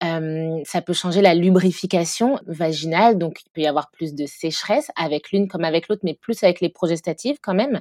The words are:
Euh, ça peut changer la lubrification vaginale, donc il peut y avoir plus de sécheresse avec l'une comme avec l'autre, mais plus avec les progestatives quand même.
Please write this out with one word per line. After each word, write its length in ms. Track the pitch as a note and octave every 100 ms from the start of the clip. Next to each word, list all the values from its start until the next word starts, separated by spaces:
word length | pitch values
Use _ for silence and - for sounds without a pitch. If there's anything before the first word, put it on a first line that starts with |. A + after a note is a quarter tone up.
Euh, 560 | E3+ E3 D#3+ D#3 D#3+ D#3+
ça 180 | C#3+ F3+
peut 100 | E3
changer 280 | F3 F#3 F3+
la 140 | G3+
lubrification 1040 | E3+ F3+ F#3 F#3 E3+ F#3+ F#3 E3+ - A#3 C#4 -
vaginale, 720 | D#3+ E3 D#3 D#3+ E3 A3+ G3+
donc 220 | E3+ -
il 60 | _
peut 120 | -
y 40 | D3+
avoir 240 | D3 D3
plus 240 | - D#3+
de 120 | D3 C#3+
sécheresse 680 | - E3 D#3 - A#3 D4+
avec 380 | - E3 D3 -
l'une 160 | G3 G3
comme 160 | F3+
avec 240 | E3 D#3+ -
l'autre, 140 | G#3+
mais 100 | F3+
plus 300 | D#3+ - A#3
avec 160 | G3 F3
les 80 | E3+
progestatives 720 | - E3+ E3 - D#3+ A#3+ C#4+
quand 120 | -
même. 260 | F#3+ C4+ A#3+